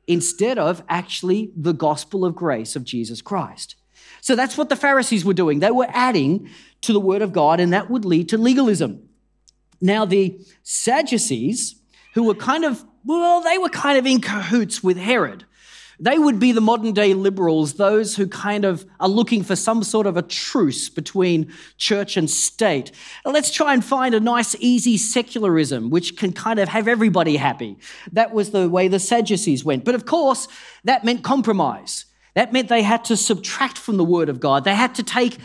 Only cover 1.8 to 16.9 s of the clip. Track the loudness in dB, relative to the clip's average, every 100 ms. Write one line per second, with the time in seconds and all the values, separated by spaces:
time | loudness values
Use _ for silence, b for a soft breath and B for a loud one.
1.8 | 0 -2 -4 -4 -2 -2 -4 -4 -6 -10
2.8 | -8 -8 -8 -10 -8 -8 -8 -12 -18 -20
3.8 | _ B B B -2 0 0 -2 -2 0
4.8 | 2 2 2 0 0 2 2 2 2 2
5.8 | 0 0 2 2 2 0 B B B _
6.8 | 0 2 2 0 0 2 4 4 4 2
7.8 | 0 -4 0 0 2 2 2 4 4 2
8.8 | -2 -6 -18 _ _ _ _ _ _ _
9.8 | 0 2 2 2 0 B B B -10 -6
10.8 | 0 0 2 0 -2 -2 -2 -4 -6 -10
11.8 | _ b b 0 0 0 -2 0 0 -2
12.8 | -8 _ -4 0 2 2 2 0 0 -2
13.8 | 2 2 4 2 0 -6 0 0 0 -2
14.8 | -2 0 0 0 0 -6 -20 B B B
15.8 | B -4 0 2 4 4 2 4 2 2
16.8 | 0